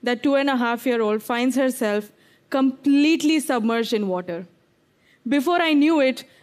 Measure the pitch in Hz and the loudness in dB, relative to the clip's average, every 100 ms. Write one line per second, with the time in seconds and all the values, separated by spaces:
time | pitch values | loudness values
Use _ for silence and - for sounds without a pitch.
0 | 240 240 294 277 285 262 240 233 269 240 | -6 -2 0 0 2 0 -2 -2 -2 0
1 | 214 214 - 240 254 254 262 247 214 208 | 0 -2 -2 -2 -2 0 -2 -2 -4 -4
2 | 208 _ _ _ - 277 269 262 285 277 | -6 _ _ _ -6 0 0 0 0 2
3 | 294 320 302 311 - 247 226 233 226 220 | 4 2 2 0 0 -2 0 -2 -2 -2
4 | 196 180 180 175 180 _ _ _ _ _ | -2 -4 -6 -10 -12 _ _ _ _ _
5 | _ _ 233 285 277 349 330 294 302 320 | _ _ -2 0 2 2 2 4 4 4
6 | 262 254 - _ | 2 -2 -10 _